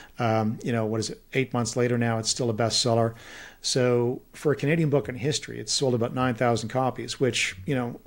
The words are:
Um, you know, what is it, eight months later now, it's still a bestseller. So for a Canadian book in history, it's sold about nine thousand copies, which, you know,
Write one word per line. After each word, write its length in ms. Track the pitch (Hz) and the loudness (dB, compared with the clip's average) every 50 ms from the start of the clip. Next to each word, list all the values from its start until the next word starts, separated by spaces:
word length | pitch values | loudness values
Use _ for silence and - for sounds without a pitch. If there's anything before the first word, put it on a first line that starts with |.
| - - - - | -20 -14 -6 -2
Um, 400 | 120 113 110 113 110 110 117 - - | 0 2 2 2 2 0 -2 -2 -4
you 80 | 135 | -2
know, 160 | 117 113 110 | 0 0 0
what 140 | 107 113 113 | 0 -2 -2
is 100 | 107 - | -2 -4
it, 100 | - - - _ - | -8 -12 -12 _ -2
eight 180 | 135 131 123 - | -2 -2 0 0
months 240 | 120 117 113 - | -2 -2 0 0
later 220 | 127 120 120 120 117 | 0 2 2 2 2
now, 200 | 117 117 117 113 | 2 0 0 0
it's 120 | 113 - | -2 -2
still 200 | - - 127 117 | -2 0 0 0
a 40 | 113 | 0
bestseller. 600 | 113 117 110 113 - - 123 113 117 113 113 113 - - - - - - - - - - | 2 0 2 2 2 2 4 4 4 4 2 0 -6 -12 -18 -18 -18 -18 -18 -18 -10 -6
So 600 | - - 135 123 123 123 120 120 120 131 - - - - | -2 0 2 4 4 4 4 2 2 -2 -4 -8 -14 -14
for 200 | - - 151 135 | -4 0 0 0
a 40 | |
Canadian 340 | - 143 139 165 165 160 143 | 2 2 2 2 2 2 2
book 180 | 143 139 - - | 2 2 0 -2
in 80 | 127 | -4
history, 420 | 110 123 151 143 - - - 113 117 | -4 -2 -2 -2 -2 -4 -8 -10 -10
it's 140 | 113 - - | -6 -4 -2
sold 220 | - 143 127 123 | 0 2 2 2
about 200 | 113 113 123 131 | 2 0 -2 0
nine 220 | 127 127 127 117 | 0 0 0 0
thousand 320 | 110 127 120 117 113 117 107 | 2 2 2 2 2 0 -2
copies, 500 | - 127 131 127 - - 113 120 - - | -2 0 0 0 -2 -4 -8 -10 -4 0
which, 380 | 139 123 120 - - - - - - | 0 2 2 0 -2 -2 -4 -6 -6
you 80 | - 139 | -4 -2
know, 260 | 127 120 120 143 - - | -2 -2 -4 -8 -10 -14